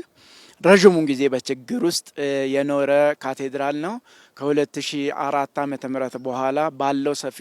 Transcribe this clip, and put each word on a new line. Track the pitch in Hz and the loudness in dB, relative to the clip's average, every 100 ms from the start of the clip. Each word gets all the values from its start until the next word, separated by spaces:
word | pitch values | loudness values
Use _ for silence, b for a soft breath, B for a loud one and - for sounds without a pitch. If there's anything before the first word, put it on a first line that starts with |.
| - _ b b b b | -4 _ b b b b
ረዥሙን | 165 196 185 170 151 | 6 8 8 6 2
ጊዜ | 131 139 | 0 0
በችግር | 127 - 131 123 247 | -2 -4 -8 -6 -2
ውስጥ | 170 - - - 143 139 135 | -2 -2 -8 -6 -4 -2 -2
የኖረ | 139 143 143 139 143 147 147 | -2 0 0 2 4 4 0
ካቴድራል | 131 135 135 139 139 147 | -6 -6 -6 -4 -4 -4
ነው። | 165 240 _ b b - | -6 -8 _ b b -6
ከሁለት | 139 147 143 147 | -2 0 0 -4
ሺህ | - 147 139 - | -8 -6 -6 -4
አራት | 143 143 139 147 | -2 -2 -2 -4
ዓመተ | 143 135 131 | -6 -6 -6
ምህረት | 131 127 127 | -6 -6 -6
በኋላ | 127 127 135 143 156 | -8 -4 -2 0 -2
ባለው | 135 139 139 143 143 | -2 -2 -2 -2 -4
ሰፊ | 135 - | -8 -10